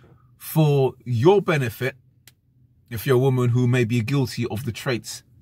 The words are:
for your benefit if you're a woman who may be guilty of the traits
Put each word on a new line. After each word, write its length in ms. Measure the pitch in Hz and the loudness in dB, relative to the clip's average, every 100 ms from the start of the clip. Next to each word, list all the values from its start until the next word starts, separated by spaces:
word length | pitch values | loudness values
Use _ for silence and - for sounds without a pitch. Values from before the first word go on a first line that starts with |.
| - - _ _ | -20 -20 _ _
for 580 | - 156 156 143 131 - | -6 0 2 2 0 -2
your 360 | - 120 139 202 | -4 2 4 4
benefit 560 | 185 156 127 - 127 - _ _ _ _ _ _ _ _ _ | 4 0 -2 -4 -6 -8 _ _ _ _ _ _ _ _ _
if 160 | 117 - | -8 0
you're 100 | 123 | 2
a 20 | |
woman 320 | 135 127 123 | 2 2 2
who 160 | 120 123 | 2 2
may 180 | 127 | 2
be 160 | 117 120 | 0 0
guilty 440 | 107 139 131 - 113 | 0 -2 -2 -4 -6
of 140 | 107 | -6
the 80 | 135 | -8
traits 500 | 107 - 120 - - - _ | -8 -6 -6 -8 -16 -18 _